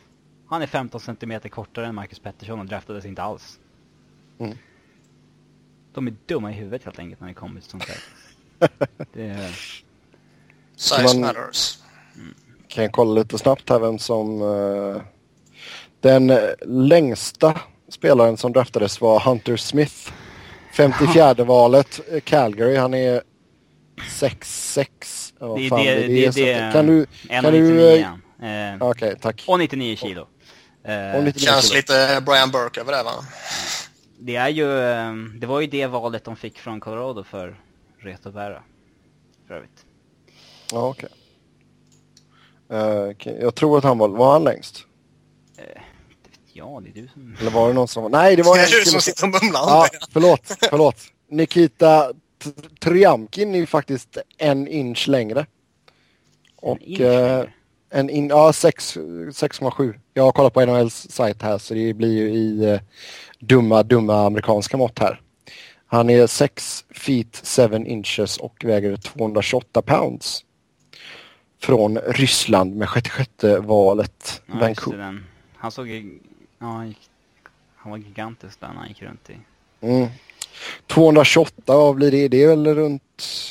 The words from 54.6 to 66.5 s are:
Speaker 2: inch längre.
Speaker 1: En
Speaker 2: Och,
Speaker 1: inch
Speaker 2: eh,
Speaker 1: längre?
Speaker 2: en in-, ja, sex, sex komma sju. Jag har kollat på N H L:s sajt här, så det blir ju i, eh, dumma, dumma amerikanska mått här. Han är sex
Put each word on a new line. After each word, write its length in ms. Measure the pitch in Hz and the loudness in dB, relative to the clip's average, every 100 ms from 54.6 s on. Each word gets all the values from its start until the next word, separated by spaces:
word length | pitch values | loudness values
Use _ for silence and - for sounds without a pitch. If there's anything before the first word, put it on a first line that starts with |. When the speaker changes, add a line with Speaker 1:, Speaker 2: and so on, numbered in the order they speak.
| 143 | -2
Speaker 2:
inch 400 | 156 123 117 - | -6 -6 -6 -2
längre. 320 | 135 110 123 | 0 0 -6
Speaker 1:
En 60 | 156 _ _ _ _ _ _ _ _ _ _ _ | -8 _ _ _ _ _ _ _ _ _ _ _
Speaker 2:
Och, 220 | - 127 | -8 -8
Speaker 1:
inch 180 | - 185 | -8 -2
Speaker 2:
eh, 360 | 123 123 123 131 | 2 2 2 -2
Speaker 1:
längre? 160 | - _ _ _ _ | -6 _ _ _ _
Speaker 2:
en 200 | 139 139 | -4 -4
in-, 200 | 147 143 | -4 2
ja, 240 | 147 156 | 6 6
sex, 440 | - 165 - - - 78 85 85 | 4 0 0 -12 -12 -12 -12 -14
sex 260 | 139 147 - | -6 -6 -4
komma 120 | 131 | -6
sju. 280 | - 131 104 _ | -4 -6 -6 _
Jag 100 | - | 2
har 80 | 131 | 2
kollat 220 | 135 135 | 4 2
på 80 | 131 | 4
N 80 | 123 | 2
H 60 | 123 | 2
L:s 340 | 117 - - | 0 -4 -14
sajt 300 | - 113 104 | -4 -4 -4
här, 160 | 107 101 | -6 -6
så 160 | - | -6
det 200 | 113 113 | -4 -4
blir 180 | 107 113 | -2 -2
ju 160 | 110 107 | 0 -2
i, 360 | 113 110 107 107 | -2 -2 0 0
eh, 60 | 101 - _ - - - _ | 0 -4 _ -20 -20 -20 _
dumma, 440 | 107 131 113 110 | 2 4 6 4
dumma 420 | 110 120 107 104 104 | 4 2 4 2 2
amerikanska 520 | 107 110 104 101 135 | 0 0 0 0 -2
mått 220 | 123 - | -4 0
här. 220 | 104 - _ _ _ - - _ _ | -4 -4 _ _ _ -20 -20 _ _
Han 240 | 120 120 | 0 4
är 180 | 120 117 | 6 6
sex 580 | - 147 | 4 -2